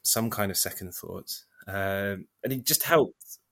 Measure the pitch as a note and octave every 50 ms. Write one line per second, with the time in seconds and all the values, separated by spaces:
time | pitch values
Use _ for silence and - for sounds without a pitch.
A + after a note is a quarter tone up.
0 | - - - A2+ A2+ A#2 A2 G#2+ G2+ G2 F#2 - - F#2 - - G2 F2+ - -
1 | - E2+ F2+ F#2+ - - - - - _ _ - - G2 F#2+ G2 G2 G2 G2 G2
2 | G2 G2+ G2 F#2 - _ _ - - C3 C3+ B2+ A#2+ - - - - D3 E3+ D#3
3 | B2 - - _ - - - - _ _